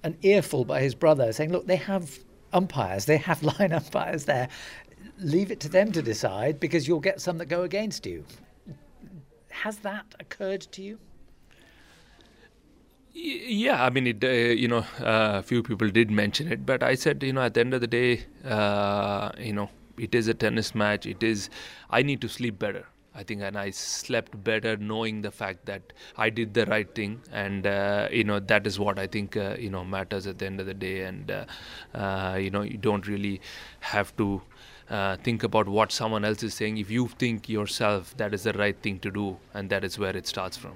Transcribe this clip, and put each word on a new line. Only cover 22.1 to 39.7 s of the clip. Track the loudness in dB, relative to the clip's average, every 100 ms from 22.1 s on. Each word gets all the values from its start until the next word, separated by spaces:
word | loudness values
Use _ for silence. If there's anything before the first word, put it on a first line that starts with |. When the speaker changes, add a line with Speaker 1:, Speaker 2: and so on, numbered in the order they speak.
| 0
Speaker 2:
to | -4
sleep | -4 -6 -2
better, | -4 -6 -12 _ _
I | -18
think, | -10 -6
and | -4 -4
I | -6
slept | -6 -8 -8 -2 -2 -2 -6
better | 0 0 0 -2
knowing | -2 -2 -2 -4
the | -6
fact | -6 -8 -6
that | -8 -10 -12 -20 -18 0
I | 0
did | 2 0
the | 2 4
right | 2 0
thing, | -4 -6 -6 -10
and, | -6 -4 0 0
uh, | 0 2 0 0
you | 2
know, | 2 0
that | 2 2 2
is | -2
what | -2 -2
I | -4
think, | -4 -4 -4
uh, | -4 -4
you | -6
know, | -6 -4
matters | -6 -4 -6 -6
at | -6
the |
end | -6 -6
of | -8
the |
day. | -6 -6 -6
And, | -6 -8 -6
uh, | -8 -8 -14 -16 -16 -12
uh, | -6 -4 -2 -2 -2
you | 0
know, | -2
you | -4 -2
don't | 0 0 0
really | -4 -2 -4 -8 -16 -18 -12
have | -2 0 0 0
to, | 0 0 -6 -20 -20 -20 -8
uh, | -2 -2 -2
think | -2 -2
about | 2 2 2
what | 4 2
someone | 2 -2 0 0
else | -2
is | -4
saying. | -4 -4 -2
If | -2
you | 0 0 0
think | -2 -2 -2
yourself | -2 -2 0 2 2 -2 -6
that | -4
is | -2
the | -2
right | 0 0 0
thing | -4 -4
to | -4
do, | -4 -4 -6 -12
and | -10 -2